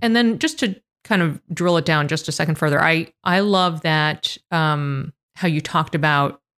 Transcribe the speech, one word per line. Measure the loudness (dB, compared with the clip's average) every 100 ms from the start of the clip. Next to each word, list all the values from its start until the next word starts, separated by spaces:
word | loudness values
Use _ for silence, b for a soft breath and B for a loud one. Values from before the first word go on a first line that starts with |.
and | 0 2
then | 2 0
just | -2 -2
to | -4 -4 _ _ -2
kind | 0
of | 0 -2 -4
drill | 0 2 2
it | 2
down | 0 0
just | -4 -4
a |
second | -2 -2 0
further, | 2 2
I, | 2 2 -2 _
I | -2 0
love | 2 2 0 -2
that, | -2 0 0 -4 -8 -10 _
um, | -2 0 0 -2 -4 -6 -12 _ -4
how | -2
you | 0
talked | 0 -2 -2 0
about | 0 2 0 -4 _